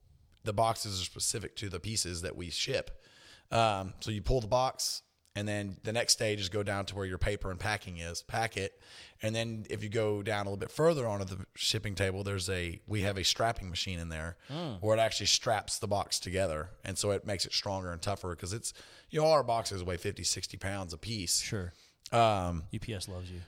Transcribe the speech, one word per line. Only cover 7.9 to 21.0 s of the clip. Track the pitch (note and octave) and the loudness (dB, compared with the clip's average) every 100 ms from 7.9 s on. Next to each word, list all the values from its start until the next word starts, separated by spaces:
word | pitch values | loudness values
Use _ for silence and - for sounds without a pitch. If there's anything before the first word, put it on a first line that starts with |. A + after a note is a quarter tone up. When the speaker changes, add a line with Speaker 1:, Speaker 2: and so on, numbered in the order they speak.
| E2+ | -8
Speaker 1:
is, | E2+ E2+ | -6 -8
pack | - A#2 A2+ G2 | -4 -2 -2 -2
it. | G2 - - - - - | -4 -6 -20 -20 -20 -4
And | A2 A2+ | -2 0
then | A2+ A2 G2+ | -2 -4 -6
if | G#2 | -4
you | G#2+ | -2
go | A2+ G#2+ G#2 | 2 2 2
down | G2+ G#2 G2 | 0 0 0
a | |
little | G2 | -4
bit | - | -4
further | - E3 D3+ A#2 | 4 4 6 0
onto | G2+ F#2+ | 0 -2
the | F#2 - - | -6 -10 -2
shipping | - A2 G#2 | 0 0 0
table, | F#2 F#2+ F#2+ | 0 0 0
there's | G2 G2 F2+ | -2 -2 0
a, | F#2 E2+ E2+ - | -2 -2 -6 -4
we | G#2 | 0
have | G2 F#2+ | 2 2
a | |
strapping | - - A2+ A#2 F#2+ | 2 4 2 2 -4
machine | E2 G2 F2 | -4 -4 -4
in | E2+ | -4
there | D#2+ E2 - - | -4 -6 -8 -10
Speaker 2:
Mm. | D3 E3 F#2+ | -6 -6 -2
Speaker 1:
where | G#2 A2 | 2 4
it | |
actually | A2 - G2+ | 4 2 4
straps | - A#2+ G#2 - - | 4 4 0 0 -4
the | G2+ | 0
box | G2+ E2+ - | 0 2 -2
together. | F#2 F#2 F#2+ D2+ D#2+ - - | 0 0 2 0 -6 -8 -6
And | F#2 | 0
so | G#2 | 2
it | G2 G#2+ | 0 0
makes | F#2+ - | -4 -2
it | |
stronger | - - F#2+ F#2 | -2 0 -2 -4
and | E2 | -4
tougher | G2+ G2 F2+ E2 | -2 -2 -4 -4
'cause | F2 | -4
it's, | A2 - - - - - | -4 -6 -10 -20 -20 -4
you | D#3 | 4
know, | D#3 | 8
our | D3+ | 8
boxes | A#2+ A2+ - F#2+ | 6 2 2 -2
weigh | F2+ F2+ | -2 0
fifty, | G2+ F#2+ | -2 -2
sixty | F2 F#2+ - F#2+ | -2 -2 -4 -6
pounds | F#2+ G2 F2 | -4 -4 -6
a | |
piece. | E2 | -8